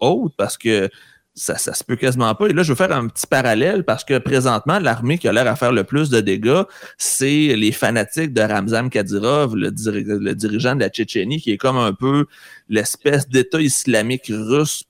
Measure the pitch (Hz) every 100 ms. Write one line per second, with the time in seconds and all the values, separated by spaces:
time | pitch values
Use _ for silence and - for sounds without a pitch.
0 | 127 220 190 - 101 - 117 104 95 -
1 | - _ _ - - - - - - 123
2 | 131 123 113 110 208 160 165 123 185 143
3 | 117 - - 135 123 110 165 208 165 110
4 | - 131 131 135 127 110 147 202 147 113
5 | 117 170 104 107 123 - 120 113 92 139
6 | 156 117 101 101 113 165 196 - - -
7 | - - 135 147 151 110 107 - 117 117
8 | 101 160 160 117 107 104 101 113 127 117
9 | 98 101 117 147 135 107 104 104 110 104
10 | 104 104 98 98 107 104 123 135 98 -
11 | 107 110 98 156 120 101 131 131 110 95
12 | 127 143 143 - - - - 107 101 -
13 | 147 143 139 127 127 160 147 - - 110
14 | 113 127 - 107 110 143 151 -